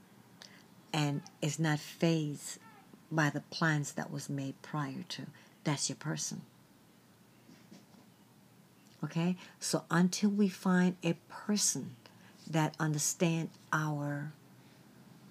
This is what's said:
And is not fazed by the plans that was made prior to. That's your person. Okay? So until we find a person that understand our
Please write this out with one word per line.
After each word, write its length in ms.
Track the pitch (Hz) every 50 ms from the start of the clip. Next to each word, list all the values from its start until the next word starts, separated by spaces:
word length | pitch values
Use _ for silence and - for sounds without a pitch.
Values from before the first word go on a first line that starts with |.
| - - - - - - - - - - - - - - - - - -
And 300 | - 151 147 143 143 147 - - - -
is 180 | - 151 143 -
not 200 | 165 156 151 147
fazed 800 | - - - - 175 165 165 160 151 147 143 - - - - - - - - - - - - - - -
by 200 | 156 160 151 143
the 100 | - 147
plans 520 | - - - - 170 160 151 147 143 -
that 180 | - - - -
was 180 | 147 143 - -
made 320 | 143 139 135 135 131 -
prior 400 | - - - 151 143 135 131 185 180 -
to. 180 | - - 139 - - - - - - - -
That's 240 | 156 147 - - -
your 80 | -
person. 460 | - - 151 160 151 - - - - - - - - - - - - - - - - - - - - - - - - - - - - - - - - - - - - - - - - - - - - - - - - - - - - - - - -
Okay? 340 | 156 151 - 165 170 180 185 - - - - -
So 260 | - - - 151 - -
until 400 | 165 170 180 180 - - 214 208
we 180 | 202 202 208 190
find 480 | - - - 190 180 180 180 180 180 -
a 120 | - 165 165 - - -
person 680 | - - - - 208 202 - - - 139 120 - - - - - - - - - - - -
that 280 | - 156 160 156 151 - -
understand 720 | 160 156 147 147 - - - - 185 165 165 165 160 - - - - -
our 600 | - 156 156 156 151 143 143 143 143 143 147 151 - - - - - - - - - - - - - - - - - - - -